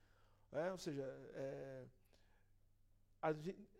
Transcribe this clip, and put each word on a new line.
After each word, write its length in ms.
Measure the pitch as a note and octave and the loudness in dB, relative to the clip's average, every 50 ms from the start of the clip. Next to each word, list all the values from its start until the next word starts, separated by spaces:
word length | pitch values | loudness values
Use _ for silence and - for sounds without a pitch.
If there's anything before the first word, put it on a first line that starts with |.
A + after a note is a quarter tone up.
| - - - - - - - - - - | -20 -20 -20 -20 -20 -20 -20 -20 -16 -2
É, 220 | - C#3+ E3 F#3 F#3+ | 2 4 4 4 2
ou 60 | F3 | 2
seja, 240 | - F3 D3 C#3 C3+ | 0 0 0 2 0
é, 840 | C3 C3+ C3+ C3 - - - C3+ C3+ C#3+ C#3 C#3 C3+ C3 C3 B2+ B2+ - - - - - - - - - - - - - - - - - - - - - - - - - - | 0 -2 -6 -8 -6 -4 -2 -2 -2 -2 -2 -4 -4 -6 -6 -8 -10 -14 -18 -20 -20 -20 -20 -20 -20 -20 -20 -20 -20 -20 -20 -20 -20 -20 -20 -20 -20 -20 -20 -20 -20 -8 0
a 120 | - D#3+ D#3 | 2 4 4
gen-, 340 | D3+ D3+ F3+ G3 G3 G#3 - - | 4 2 -2 -4 -4 -10 -16 -18